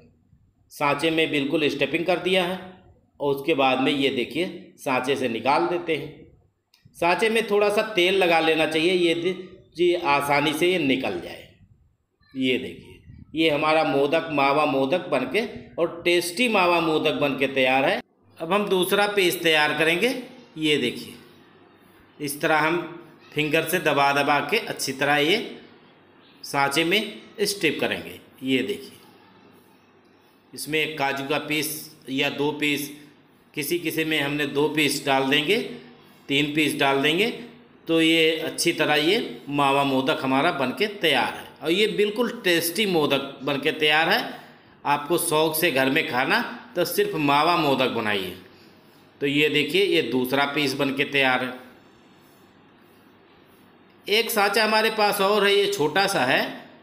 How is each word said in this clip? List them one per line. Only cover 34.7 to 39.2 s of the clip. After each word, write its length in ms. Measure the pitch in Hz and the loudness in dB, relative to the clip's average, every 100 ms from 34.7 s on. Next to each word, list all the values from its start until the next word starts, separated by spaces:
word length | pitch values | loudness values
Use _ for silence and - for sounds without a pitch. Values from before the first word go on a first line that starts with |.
पीस 340 | 151 139 143 143 | 2 0 0 0
डाल 240 | 135 135 | 0 2
देंगे। 280 | 147 151 226 - - - - - - - | 0 2 -2 -2 -12 -20 -20 -20 -20 -4
तीन 260 | 139 147 | -2 0
पीस 240 | 151 147 139 | 0 -2 0
डाल 240 | 139 139 | 0 2
देंगे 280 | 147 165 233 247 - - - - - | 2 2 0 -4 -16 -20 -20 -18 -2
तो 120 | 165 | 2
ये 380 | 160 165 160 160 | 4 4 2 0
अच्छी 320 | 151 - 170 | -6 -2 -2
तरह 200 | 165 147 151 | 0 2 2
ये 460 | 151 226 | 2 0